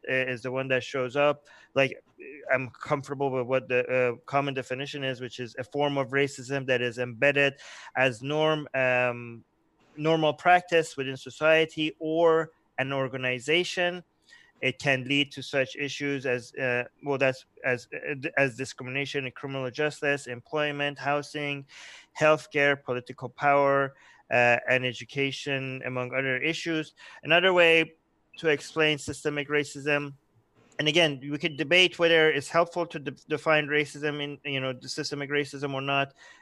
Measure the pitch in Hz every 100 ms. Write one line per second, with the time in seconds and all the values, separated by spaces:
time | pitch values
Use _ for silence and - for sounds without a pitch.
0 | - 131 127 123 127 131 131 127 - 139
1 | 127 135 147 143 _ - - 135 135 -
2 | - - 139 147 - 131 123 - - 147
3 | 135 135 139 127 120 131 123 123 123 127
4 | 123 117 - 139 143 131 - 127 139 143
5 | 131 123 123 - 120 - 123 143 147 139
6 | 123 139 139 135 123 139 131 123 123 117
7 | 123 113 139 139 139 139 - - - -
8 | 131 113 139 151 156 156 143 131 127 123
9 | 123 120 120 117 - _ _ _ _ 151
10 | 156 160 151 143 180 180 175 170 160 -
11 | 131 135 127 - 156 160 160 160 156 -
12 | 160 160 170 160 160 _ _ - 131 139
13 | 131 131 127 127 131 170 180 - 175 180
14 | - _ _ - _ _ 131 - 147 131
15 | 127 143 143 139 123 139 131 - 143 -
16 | 143 139 131 123 117 - 131 123 123 _
17 | 147 135 135 127 - _ 135 123 - -
18 | 147 143 147 - 139 113 131 - 127 135
19 | 135 143 131 - 139 135 127 117 151 -
20 | 147 139 127 120 - 156 147 143 143 139
21 | 139 147 143 151 143 143 139 - - -
22 | - - 151 151 - 147 143 139 - 123
23 | 120 - 127 - 143 143 139 139 135 -
24 | - - - 123 120 120 - 127 127 113
25 | 120 143 139 131 143 135 131 131 127 127
26 | 123 131 135 127 151 156 170 160 151 -
27 | - - - 170 185 180 165 165 160 -
28 | _ _ _ - 165 143 - 160 156 147
29 | - 139 151 147 139 147 143 143 139 147
30 | 143 139 _ _ _ _ _ - 151 160
31 | 160 135 143 143 170 143 143 175 180 175
32 | 170 165 156 143 - 165 170 175 165 156
33 | 143 127 - 151 160 151 147 147 143 147
34 | 147 147 143 139 147 135 131 127 131 -
35 | 143 143 139 147 139 139 139 135 139 139
36 | 139 _ - -